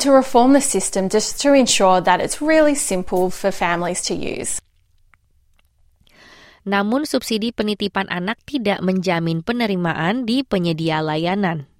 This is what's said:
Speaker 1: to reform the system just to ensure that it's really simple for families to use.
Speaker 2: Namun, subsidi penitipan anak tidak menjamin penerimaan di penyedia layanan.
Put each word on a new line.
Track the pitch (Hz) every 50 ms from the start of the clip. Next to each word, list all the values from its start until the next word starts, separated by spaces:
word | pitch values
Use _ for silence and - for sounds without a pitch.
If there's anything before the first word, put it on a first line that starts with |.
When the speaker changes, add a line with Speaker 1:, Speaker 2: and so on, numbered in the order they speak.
| 254
Speaker 1:
to | 277 277
reform | 262 254 262 - 240 240 262 277
the | 277
system | - - - 190 185 - - 196 190 190
just | 208 214 214 - - -
to | - 285 277
ensure | 277 247 - - - 202 190 185 180 175
that | 190 180 -
it's | - 147 -
really | - 294 311 311 214 - 196 185
simple | - - - 196 180 185 - - 180 185 185 185
for | - - 196
families | 185 - 190 170 175 170 180 170 180 - -
to | - 185
use. | - - - - - - - - - - _ _ _ _ _ _ _ _ _ _ _ _ _ _ _ _ _ _ _ _ _ _ _ _ _ _ _ _ _ _ _ - - - - - - _ _ - 196
Speaker 2:
Namun, | 202 202 202 208 233 277 302 -
subsidi | - 254 - - 226 214 214 240
penitipan | - - 214 208 208 - 208 196 - 196 190 - -
anak | 180 180 196 233 - _
tidak | - 294 277 220 202 196 - -
menjamin | 185 185 185 170 185 175 170 165 165 165 165
penerimaan | 165 - 240 240 233 208 196 180 175 170 156 - 160 175 214 262 254 214
di | 233 269 269
penyedia | - - 190 175 170 165 156 160 160 156 156
layanan. | 156 156 151 156 165 170 190 208 202 175 170 151 139 - _